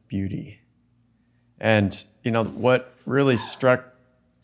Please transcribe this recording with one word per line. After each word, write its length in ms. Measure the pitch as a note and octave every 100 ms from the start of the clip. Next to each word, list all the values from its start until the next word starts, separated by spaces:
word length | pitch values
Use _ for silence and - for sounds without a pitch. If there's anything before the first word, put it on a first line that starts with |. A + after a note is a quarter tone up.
| _
beauty. 540 | G2 G2 F2+ E2 G2+ _ _ _ _ _ _ _ _ _ -
And, 420 | A2 A2 G2 - - _
you 80 | B2
know, 140 | A2+ G#2+
what 500 | - A#2+ B2 - _ -
really 300 | C3 C#3 A2+
struck, 580 | - - C3 B2+ - _ _ _ _ _